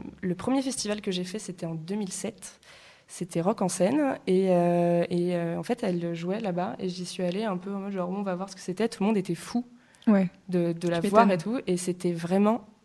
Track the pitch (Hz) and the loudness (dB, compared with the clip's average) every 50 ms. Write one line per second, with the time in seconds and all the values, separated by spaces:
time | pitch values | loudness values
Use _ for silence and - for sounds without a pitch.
0 | - - - - - 180 175 185 - 254 262 277 262 269 233 - - 208 208 214 | -10 -12 -10 -6 -4 -4 -4 -2 0 0 0 2 0 -2 -4 -4 -4 -4 -4 -4
1 | 202 208 180 180 180 180 - 220 - - 175 - 175 165 165 160 156 170 202 214 | -2 -4 -2 -2 -4 -6 -8 -8 -10 -10 -10 -8 -8 -6 -6 -8 -6 -6 -4 -4
2 | 208 196 - - - 196 - - - - - _ _ - - - - - - _ | -4 -6 -6 -6 -8 -8 -8 -12 -16 -20 -20 _ _ -20 -20 -20 -20 -20 -20 _
3 | _ - - - 180 180 - 170 165 190 226 - 208 175 - - 180 202 262 302 | _ -20 -10 -10 -8 -4 -2 0 0 0 0 0 -2 -2 0 2 2 2 2 2
4 | 294 269 269 - - 196 185 185 190 185 180 175 175 175 175 175 175 175 175 170 | 2 0 0 -2 0 2 2 4 4 4 4 4 4 4 4 4 4 4 4 2
5 | 170 - 180 175 175 180 180 170 170 165 170 175 165 - 247 - 240 196 180 175 | 2 0 0 0 0 0 0 -2 -2 -2 -4 -4 -4 -4 -4 -2 -2 -2 -2 -2
6 | 170 170 170 165 170 180 190 226 233 196 175 175 180 214 - - - 185 175 185 | -2 -4 -4 -4 -4 -4 -4 -2 -4 -2 -2 -2 -2 -4 -4 -6 -6 -6 -6 -6
7 | 180 175 - - 185 175 175 202 226 220 185 180 180 196 202 196 190 202 202 190 | -8 -8 -6 -4 -2 -2 -2 -2 -2 -4 -4 -4 -6 -6 -8 -6 -6 -4 -4 -4
8 | 175 180 185 202 202 196 180 175 190 196 - - - - 180 - 220 226 - - | -4 -2 -4 -4 -2 -4 -4 -4 -6 -8 -10 -10 -8 -6 -2 -2 -2 -2 0 0
9 | 190 208 226 202 185 - 170 - - - - 240 240 - - - _ _ - _ | 2 2 2 2 0 -2 -4 -6 -6 -4 -4 -4 -4 -6 -12 -20 _ _ -20 _
10 | - 226 214 196 190 180 - - _ - 180 180 170 170 170 170 180 170 170 170 | 4 4 6 6 4 2 -2 -8 _ -2 0 2 2 0 0 0 0 0 0 0
11 | 165 202 202 214 233 202 185 175 160 202 233 269 - - 180 180 - 180 175 180 | 0 6 8 8 8 8 6 4 2 -2 -4 -2 0 -2 -2 0 0 -4 -4 -2
12 | - 175 175 165 170 170 185 196 208 208 226 - - - - _ | -2 -2 -2 -2 0 2 4 4 6 4 4 2 -2 -10 -20 _